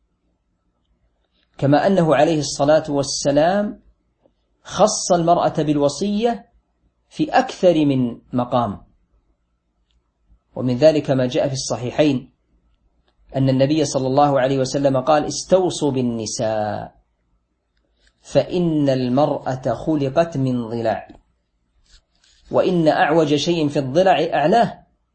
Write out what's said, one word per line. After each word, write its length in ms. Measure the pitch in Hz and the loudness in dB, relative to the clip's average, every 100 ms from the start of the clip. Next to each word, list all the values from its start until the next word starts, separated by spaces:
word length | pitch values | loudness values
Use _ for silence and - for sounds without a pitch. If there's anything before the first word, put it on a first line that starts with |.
| _ _ _ _ _ _ _ _ _ _ _ _ _ _ _ - | _ _ _ _ _ _ _ _ _ _ _ _ _ _ _ -4
كما 280 | 139 147 196 | 2 2 4
أنه 300 | 190 160 135 | 2 2 4
عليه 220 | 160 156 | 4 2
الصلاة 520 | 135 - 143 156 - | -4 -2 2 2 2
والسلام 920 | 143 135 - 143 143 165 202 208 - _ _ _ _ _ _ _ _ | -4 -4 -4 0 2 2 0 -4 -8 _ _ _ _ _ _ _ _
خص 500 | - - 208 - - | -14 2 2 2 0
المرأة 500 | 175 165 170 135 - | 0 2 2 2 -2
بالوصية 920 | 151 147 143 - 202 208 233 226 - _ _ _ _ _ _ | -2 0 0 0 -4 -2 -2 -4 -10 _ _ _ _ _ _
في 220 | - 151 | -6 0
أكثر 540 | 262 254 - 185 160 | 0 0 0 2 4
من 360 | 147 131 120 117 _ | 2 2 -2 -6 _
مقام، 500 | 127 123 127 110 87 - _ _ _ _ _ _ _ _ _ _ _ _ _ _ _ _ | -6 -2 -2 -2 -6 -16 _ _ _ _ _ _ _ _ _ _ _ _ _ _ _ _
ومن 220 | - 127 123 | -8 -4 2
ذلك 340 | 156 151 143 | 4 4 0
ما 160 | 135 127 | -2 0
جاء 220 | 156 139 | -2 -2
في 60 | |
الصحيحين 800 | 131 - 120 123 - 151 123 - _ _ _ _ _ _ _ _ _ _ 135 | -4 -6 -6 -6 0 0 0 -6 _ _ _ _ _ _ _ _ _ _ -2
أن 120 | 135 | 0
النبي 360 | 131 139 156 | 2 2 2
صلى 220 | 139 139 131 | 0 -2 0
الله 340 | 131 147 135 | 2 2 2
عليه 180 | 135 135 | 0 0
وسلم 420 | 127 143 139 131 | -2 0 0 0
قال: 240 | 127 151 | 2 0
"استوصوا 640 | 143 139 - 185 175 - 147 | 0 -8 0 2 2 -2 -2
بالنساء 1120 | 127 123 117 107 - 110 110 107 104 113 _ _ _ _ _ _ _ _ _ _ _ _ _ | -2 -4 -4 -8 -4 -4 -2 -4 -6 -10 _ _ _ _ _ _ _ _ _ _ _ _ _
فإن 680 | - 143 - 175 175 151 139 | -2 -2 0 -2 0 0 0
المرأة 840 | 131 123 131 147 139 - 135 131 | 0 0 0 0 -2 -6 -6 -4
خلقت 640 | 113 - 151 135 147 170 135 | -6 -4 -2 -2 0 -2 -2
من 320 | 131 123 113 | -2 -2 -4
ضلع، 400 | 117 113 98 - - _ _ _ _ _ _ _ - _ _ _ _ - | -4 -4 -4 -8 -20 _ _ _ _ _ _ _ -20 _ _ _ _ -4
وإن 380 | 123 185 180 156 | 0 0 2 2
أعوج 460 | - 170 165 151 | 2 2 2 2
شيء 340 | 147 170 170 147 | 0 0 -2 0
في 100 | 147 | -2
الضلع 500 | 131 151 185 147 165 | -2 2 2 2 0
أعلاه، 520 | 156 151 226 202 - _ _ _ | 0 2 2 0 -4 _ _ _